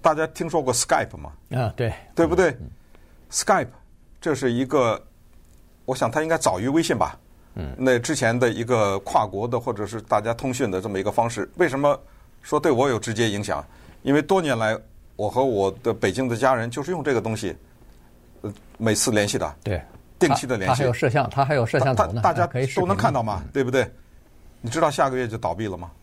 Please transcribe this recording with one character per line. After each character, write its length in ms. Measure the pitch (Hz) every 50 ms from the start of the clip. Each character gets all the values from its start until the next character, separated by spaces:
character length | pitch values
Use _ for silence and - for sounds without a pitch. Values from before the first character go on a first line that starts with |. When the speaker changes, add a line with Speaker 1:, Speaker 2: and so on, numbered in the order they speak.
Speaker 1:
大 140 | - 165 156
家 120 | 147 160 160
听 200 | - - 165 165
说 140 | 151 165 143
过 100 | 127 120
Skype 440 | 120 - - 165 156 113 - -
吗？ 160 | 80 73 71 - - - -
Speaker 2:
啊， 240 | - 127 123 104 -
对。 160 | - 123 113 - - - - -
Speaker 1:
对 100 | - 165
不 120 | 151 170
对？ 140 | 175 190 165 131
Speaker 2:
嗯。 180 | - - 65 - - - _ - - - - - - - -
Speaker 1:
Skype， 380 | - - - - 208 180 139 117 - - - _ - - - _ - -
这 140 | - 170 151
是 160 | 131 135 127
一 140 | 117 120 135
个， 360 | 127 139 143 123 117 107 - - - - - - - - - - - - - - - - - -
我 100 | - 131
想 160 | 131 135 113
它 120 | 117 156 156
应 60 | 160
该 100 | 165 160
早 200 | - - 87 90
于 100 | 104 131
微 140 | 139 165 165
信 140 | - 160
吧。 220 | 113 85 80 - - _ - - - - - -
Speaker 2:
嗯。 180 | - 80 69 67
Speaker 1:
那 220 | - 127 131 127 120
之 180 | 117 - 160
前 200 | - 127 113 117
的 120 | 123 123 120
一 160 | 110 92 117
个 340 | 113 127 113 107 101 98 98
跨 260 | - - - 165 110
国 200 | 101 95 98 107
的 140 | 120 127 120
或 140 | 113 131 117
者 100 | 104 107
是 140 | 98 113 113
大 220 | 101 - 127 104 104
家 100 | 117 117
通 220 | 117 - 135 123
讯 160 | 123 139 110
的 100 | 92 92
这 80 | 92 110
么 100 | 101 95
一 40 | 95
个 100 | 104 101
方 160 | - 113 117
式， 200 | 120 110 98 - -
为 120 | - 185 156
什 100 | 123 135
么 220 | 143 143 143 - - - - - - - - -
说 180 | - - - 147
对 140 | 147 170 139
我 160 | 117 135 143
有 100 | 123 107
直 140 | - 120 110
接 160 | 101 117 110
影 160 | 98 101 104
响？ 180 | 101 85 71 71 - - - - - - - -
因 120 | 127 139
为 80 | 151 151
多 180 | 147 196 190
年 160 | 175 147 131
来 180 | 117 110 107 113 - - - - - - - -
我 120 | - 104 104
和 160 | - 123 135
我 260 | 135 120 98 98 98 95 - -
的 100 | 117 110
北 180 | 104 - 101
京 160 | 92 127 131
的 80 | 127 117
家 200 | 110 131 131 135
人 160 | 120 110 117
就 120 | 120 139 143
是 80 | 160
用 140 | 185 170 139
这 80 | 147 135
个 80 | 113
东 160 | 92 113 110
西， 180 | 107 - 92 76 - - - - _ - - - - - - - - - - - -
呃， 120 | - 107 101 - - - - -
每 160 | 110 113 107
次 160 | 107 - -
联 180 | 117 107 101 101
系 80 | -
的。 180 | 113 87 76 71 - -
Speaker 2:
对。 180 | - 101 85 - - - - - - - -
Speaker 1:
定 160 | 180 160 -
期 120 | - -
的 100 | 123 127
联 180 | 110 95 95 131
系。 0 |
Speaker 2:
它， 0 |
它 40 | 123
还 60 | 143
有 60 | 127 117
摄 180 | - - 135
像， 200 | 110 147 131 113
它 140 | - 139 139
还 100 | 131 156
有 120 | 135 117
摄 120 | 110 - 147
像 160 | 131 135 131
头 120 | - 208
呢， 160 | - 92 120 -
Speaker 1:
大， 100 | 196 165
大 0 |
家 140 | - 170
Speaker 2:
可 120 | - - 123
以 80 | 131
视 140 | 131 - -
频 20 | 180
Speaker 1:
都 40 |
能 100 | 180 196
看 160 | 190 202 214 147
到 100 | 131 117
嘛， 200 | 107 104 90 71
Speaker 2:
嗯。 60 | 65 -
Speaker 1:
对 100 | 139 135
不 80 | 120
对？ 160 | 120 135 113 - - - - - - - - _ - - - - - - -
你 80 | 117
知 100 | 117 160
道 100 | 165 151
下 200 | 147 - 160 135
个 60 | 127
月 120 | 127 127 117
就 80 | 107
倒 180 | 110 - 85 85
闭 120 | 90 113
了 100 | 104 92
吗？ 140 | 85 87 82 - -